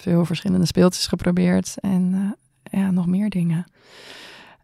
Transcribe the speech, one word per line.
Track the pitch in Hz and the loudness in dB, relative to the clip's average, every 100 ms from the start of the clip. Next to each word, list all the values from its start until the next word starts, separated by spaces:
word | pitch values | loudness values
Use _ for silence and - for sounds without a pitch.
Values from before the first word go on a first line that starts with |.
veel | 185 170 165 | 0 0 0
verschillende | 165 196 185 165 | -2 0 0 2
speeltjes | - 180 - - | 4 4 4 -2
geprobeerd | 180 180 175 180 185 180 - | -2 0 2 2 2 -2 -6
en, | 196 185 185 | -2 0 0
eh, | 190 196 - _ _ - 196 | -2 -4 -6 _ _ -8 -2
ja, | 196 | 0
nog | 180 175 | 0 0
meer | 185 214 | 0 -2
dingen. | 185 170 165 180 _ - - - - - - - - | -2 0 -2 -4 _ -20 -20 -20 -20 -20 -20 -20 -20